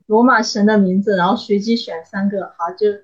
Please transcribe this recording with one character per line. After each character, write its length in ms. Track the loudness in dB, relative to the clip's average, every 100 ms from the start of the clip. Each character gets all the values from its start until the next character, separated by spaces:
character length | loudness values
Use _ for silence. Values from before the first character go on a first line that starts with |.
| -2
罗 140 | 2
马 200 | 4 2
神 240 | 0 0 2
的 120 | 4
名 240 | 2 0
字， 140 | 0 0
然 100 | 0
后 120 | -2
随 200 | -2 -2
机 200 | 0 -2
选 180 | -4 -12
三 240 | -10 -4 -2
个， 260 | -4 -8 -8
好， 120 | -8 -2
就， 100 | -2 -2